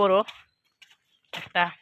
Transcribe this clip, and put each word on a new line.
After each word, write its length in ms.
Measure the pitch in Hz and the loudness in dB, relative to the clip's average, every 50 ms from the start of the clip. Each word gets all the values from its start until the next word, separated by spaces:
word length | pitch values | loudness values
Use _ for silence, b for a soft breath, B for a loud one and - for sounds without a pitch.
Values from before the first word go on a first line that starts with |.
বড় 140 | 202 196 185 196 220 - - - - _ _ _ _ _ _ _ - _ _ _ _ _ _ _ _ _ - | 2 2 2 2 0 -2 -8 -20 -20 _ _ _ _ _ _ _ -20 _ _ _ _ _ _ _ _ _ -16
একটা 300 | - - - - 180 175 175 - - | -16 -12 -6 -2 -2 -2 -2 -4 -10